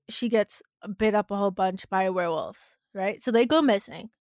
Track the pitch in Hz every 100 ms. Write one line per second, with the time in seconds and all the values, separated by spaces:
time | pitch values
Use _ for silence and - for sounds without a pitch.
0 | - - 240 220 208 - _ _ - 190
1 | 220 208 196 202 202 190 190 190 - 190
2 | 190 185 175 160 87 - - _ _ 196
3 | 190 - - 226 240 311 285 202 - 160
4 | 226 _